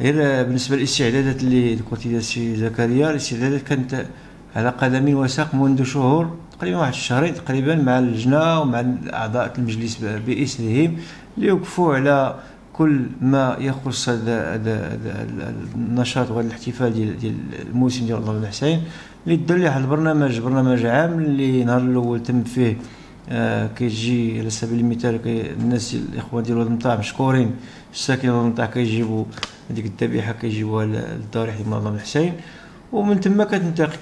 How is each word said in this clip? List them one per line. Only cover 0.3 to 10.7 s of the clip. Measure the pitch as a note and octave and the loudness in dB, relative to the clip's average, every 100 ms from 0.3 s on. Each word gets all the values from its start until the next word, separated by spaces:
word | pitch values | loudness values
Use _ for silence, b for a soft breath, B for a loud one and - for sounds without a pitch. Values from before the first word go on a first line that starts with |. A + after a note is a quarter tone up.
| C3 | 2
بالنسبة | B2 B2+ B2+ C#3 | 2 0 0 0
للاستعدادات | C3 - B2 C3 C3+ C3 | 0 2 2 2 2 0
اللي | B2+ B2+ B2 | 2 4 4
ذكرتي | A2+ A2 A2+ A#2 | 0 -4 -6 -2
ديال | A#2 | -2
السي | A2+ - A#2 A2 | -2 -2 -2 0
زكريا، | A2+ A2+ A#2 B2+ D3+ | -2 0 2 4 2
الاستعدادات | D3+ - A#2+ C3 C#3 | 0 -4 -2 0 0
كانت | C3+ C#3 B2+ C3 - B B B B A#2 | 0 -2 -2 -6 -8 B B B B -2
على | A#2 | -2
قدم | A#2+ C3 C3 C#3 | 2 2 4 4
وساق | C#3+ C3 - D#3+ | 4 2 0 0
منذ | C3 C3+ C3+ | 2 4 4
شهور، | B2+ D3 B2+ D#3 E3 - - - | 2 2 2 4 2 -6 -16 -8
تقريبا | F3 F3+ | -4 0
واحد | D3 | 0
الشهرين | - - B2+ E3+ | -2 -2 0 0
تقريبا، | - - C3 C3+ | -2 -4 -2 0
مع | D#3+ C3 B2+ | 2 4 4
اللجنة | B2+ A2 A#2+ C#3+ D#3+ E3 | 2 2 2 4 4 2
ومع | C#3+ A#2+ B2 B2 D#2 | 2 0 0 -2 -4
أعضاء | - A2 A#2+ B2+ B2 | -6 -2 -2 -2 -2
المجلس | A#2 A2 A#2 A2+ | -2 -2 -4 -4
ب-، | G#2+ G#2+ A2+ | -4 -4 -2
بإسرهم، | A2+ C#3+ - A2+ | -2 -2 -2 0